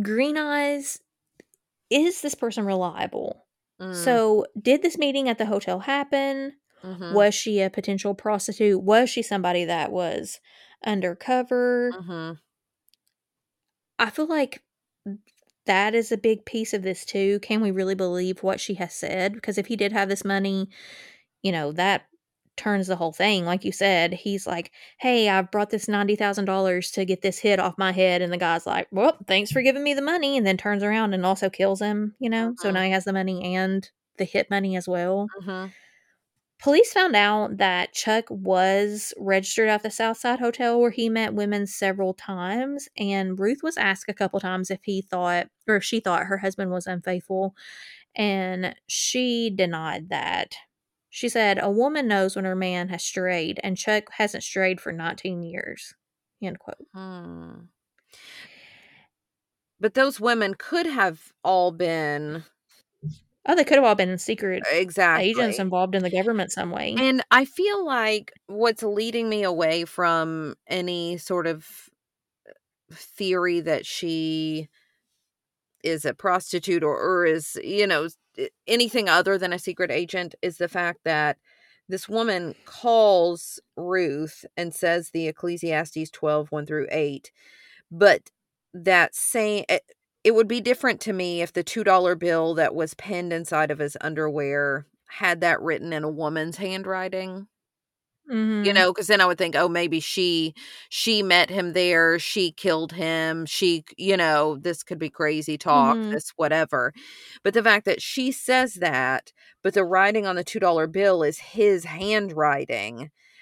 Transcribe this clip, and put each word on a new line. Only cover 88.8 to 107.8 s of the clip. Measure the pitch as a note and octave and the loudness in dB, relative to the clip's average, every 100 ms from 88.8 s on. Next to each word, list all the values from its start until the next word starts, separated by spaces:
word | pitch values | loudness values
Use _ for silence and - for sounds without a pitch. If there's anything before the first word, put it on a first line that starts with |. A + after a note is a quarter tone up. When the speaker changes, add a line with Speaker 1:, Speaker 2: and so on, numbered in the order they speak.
| E3+ F3+ E3 | 4 4 4
Speaker 2:
same, | - - A#3 G#3+ G#3 - | 0 -2 0 0 -2 0
it, | F3+ - _ _ _ | -2 -2 _ _ _
it | G#3+ | 4
would | A3+ G#3+ | 6 4
be | A#3+ | 2
different | A3 B3 C4 A#3 | 0 2 0 -2
to | A3 | -4
me | F#3+ F3+ F3 | -4 -2 -2
if | E3+ | -4
the | F3+ | -4
two | E3+ A3+ | -4 -2
dollar | G3 F#3 F3+ F3 | 4 6 4 2
bill | F3 E3 D#3+ E3 | 0 2 2 2
that | D3+ | 0
was | D#3+ D#3+ | 0 -6
pinned | - G3+ F3+ F3 | -6 -8 -6 -4
inside | E3 E3 D#3 D#3 | -6 -2 0 0
of | D3 | -2
his | D3 - | -6 -6
underwear | D3+ D#3 D#3 D3 C#3 C#3+ C#3+ C#3 D3 _ - | -6 -4 -2 -2 -2 0 -2 -2 -8 _ -20
had | - F#3 E3+ | -4 -2 2
that | E3+ - | 2 0
written | D#3+ D3+ E3+ | 0 -4 -4
in | D#3 D3+ | -4 -4
a | |
woman's | D3+ D3+ D#3+ D#3+ E3 | -4 -4 -4 -6 -6
handwriting. | F#3+ F#3+ F#3+ F#3 F#3 F#3+ F#3 F#3 G3+ _ _ _ _ _ _ _ D4+ | -8 -6 -6 -6 -6 -6 -8 -12 -16 _ _ _ _ _ _ _ -6
Speaker 1:
Mm-hmm. | A3+ A3 G#3+ G3+ | -2 0 2 4
Speaker 2:
You | |
know, | G3+ F#3 | 6 4
'cause | F#3 F#3 | 4 2
then | G3+ | 4
I | F#3 | 6
would | E3+ | 4
think, | F3 D3+ | 0 2
"Oh, | F3 | 2
maybe | E3+ F3 D#3+ | 2 0 -2
she, | - - F3+ E3 D#3+ D3+ - - - | -2 -2 0 0 -2 -6 -18 -20 -12
she | - A#3 G#3+ | -4 0 2
met | G3 F3 E3+ | 4 4 4
him | F#3+ F3 | 0 -2
there, | F3 F3+ E3+ E3 E3+ | 2 4 4 4 2
she | - G#3 F3+ | 0 -2 -2
killed | - F#3+ D#3+ D#3 | -2 0 0 -2
him, | E3+ E3 E3 D#3+ E3 D#3 | -4 -4 -2 -2 -4 -6
she," | - F#3 E3 - - | 0 0 0 -4 -6
you | F#3+ F#3+ | 0 2
know, | E3 D3+ D#3 C#3+ | 4 4 2 0
this | F3 E3 | -4 -6
could | - D#3+ | -8 -8
be | D#3 | -8
crazy | - D#3 D#3 D3+ D3+ | -2 -2 -2 -4 -4
talk, | E3 D3 C3+ A3+ | 4 6 6 4
Speaker 1:
Mm-hmm. | G#3+ | -2
Speaker 2:
this | G#3+ - - | -6 -6 -2
whatever. | D#3 D#3+ D#3 C3+ B2 - - - - - | 0 2 0 0 -2 -4 -20 -20 -20 -6
But | G3+ | 0
the | G#3+ | 4
fact | A3 G#3 | 4 4